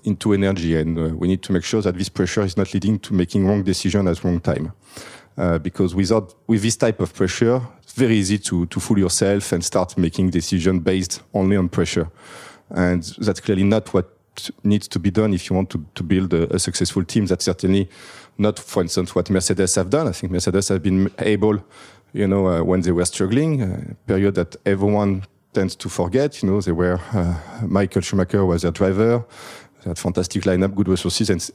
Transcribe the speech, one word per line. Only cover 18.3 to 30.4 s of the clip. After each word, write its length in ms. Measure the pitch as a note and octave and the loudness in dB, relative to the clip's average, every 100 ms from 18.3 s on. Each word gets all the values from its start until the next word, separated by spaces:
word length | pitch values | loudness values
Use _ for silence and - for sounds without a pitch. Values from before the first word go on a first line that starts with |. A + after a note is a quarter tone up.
| - | -2
not, 220 | G#2 - | 0 0
for 240 | - - | -4 -2
instance, 320 | E2+ - F2 | 0 -2 -2
what 160 | - F2 | 0 0
Mercedes 440 | F#2+ - F#2 F#2 - | 0 0 0 0 0
have 120 | F2+ | 0
done. 180 | C3+ D3+ | 0 0
I 60 | |
think 200 | F2 F2+ | -4 -4
Mercedes 360 | F2 - F#2 F#2+ | -2 0 0 0
have 140 | F#2+ | -2
been 280 | G2 F#2 G2 - | 2 2 0 0
able, 460 | F#2+ G#2 G#2+ G#2 - - - - _ | 0 2 2 0 -2 -18 -20 -20 _
you 160 | - G2 | -2 0
know, 180 | G2 F#2 | 2 2
uh, 140 | E2+ | 2
when 200 | F2 F#2 | 2 2
they 100 | F2 | 2
were 140 | E2+ F2 | 0 0
struggling, 560 | - F#2+ A#2+ D#3+ D3 | 0 0 0 0 0
uh, 320 | G2+ - - - - | -2 -4 -8 -10 -2
period 280 | F#2+ G2 | 2 2
that 220 | F#2+ E2+ - - | 2 -2 -4 -2
everyone 580 | G2 G2+ G#2 G2+ F#2+ F#2+ _ _ | 2 2 2 2 0 -6 _ _
tends 200 | - G2 - | -2 -2 -2
to 120 | - | -8
forget. 540 | - F2 A#2 D3 - | -4 0 0 0 0
You 80 | G2 | 0
know, 100 | G#2 | 0
they 120 | F#2 | 0
were, 280 | E2 F2+ F2+ - | 0 0 0 -2
uh, 520 | G#2+ F2 E2+ D#2+ - G#2 | -2 0 -2 -6 -8 -2
Michael 360 | G2 G2 - | 0 2 0
Schumacher 420 | F2 G2 F2 G2+ | 0 0 0 2
was 180 | F#2+ E2+ | 2 2
their 80 | F2 | 0
driver. 540 | E2 F#2+ F#2+ A2+ A#2+ A2+ - - - - _ | 0 2 2 2 0 -2 -14 -20 -20 -20 _
They 60 | - | -10
had 100 | F2 | -6
fantastic 440 | F#2 F2 F#2 G2+ | -4 -2 -2 -2